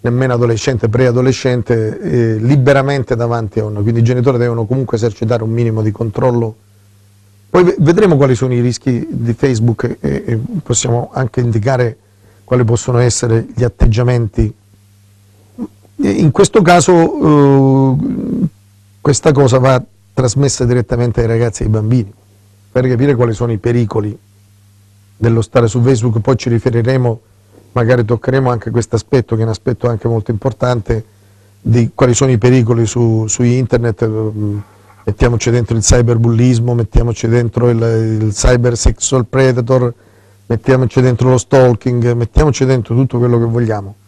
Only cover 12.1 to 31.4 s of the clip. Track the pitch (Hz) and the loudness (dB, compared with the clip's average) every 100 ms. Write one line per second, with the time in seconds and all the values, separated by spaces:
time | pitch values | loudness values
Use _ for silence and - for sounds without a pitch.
12.1 | _ _ _ - 127 117 117 - 120 123 | _ _ _ -4 0 2 0 0 0 0
13.1 | - 120 113 104 - 123 - 123 110 123 | 0 0 -2 -2 -4 -4 2 2 2 0
14.1 | 123 110 - 107 - _ _ _ _ _ | 0 -2 -2 -4 -4 _ _ _ _ _
15.1 | _ _ _ _ - 233 _ _ - 285 | _ _ _ _ -14 -14 _ _ -6 -4
16.1 | - 165 - 190 - 170 175 170 175 165 | 2 0 2 2 4 4 4 4 4 2
17.1 | 302 175 147 143 139 135 135 135 131 - | 0 2 4 4 4 4 2 2 0 -2
18.1 | - - - - _ _ _ _ _ 147 | -6 -6 -4 -4 _ _ _ _ _ -2
19.1 | 135 160 143 135 127 127 131 113 _ _ | 0 0 2 2 4 2 0 -2 _ _
20.1 | - 131 139 139 - 120 123 113 120 120 | -4 -2 0 -2 0 -2 0 -2 -2 -2
21.1 | 107 113 113 117 - - 107 107 127 101 | -2 -2 0 -2 -2 -2 -2 0 0 -2
22.1 | - _ _ _ _ _ 127 131 123 139 | -12 _ _ _ _ _ -2 0 0 0
23.1 | 127 120 110 120 110 120 120 110 110 104 | 2 0 -2 -4 -2 -2 0 0 -2 -6
24.1 | - _ _ _ _ _ _ _ _ _ | -10 _ _ _ _ _ _ _ _ _
25.1 | _ 113 113 110 131 117 123 120 131 120 | _ 0 0 0 0 0 0 0 0 0
26.1 | 110 107 127 - 117 123 120 113 131 123 | -2 -2 -2 0 -2 0 -2 0 0 -2
27.1 | 113 _ _ _ - _ - 113 123 110 | -4 _ _ _ -20 _ -2 2 2 0
28.1 | 117 - 131 131 120 117 117 113 113 - | -2 0 0 0 -2 -4 -4 -2 -4 0
29.1 | 135 - 113 113 113 - 117 123 113 117 | -2 0 -2 -2 -4 -6 -4 -2 -2 -2
30.1 | 113 104 107 135 117 127 123 - 113 - | -4 -2 -4 -4 -4 -4 -4 -4 -6 -6
31.1 | _ _ _ | _ _ _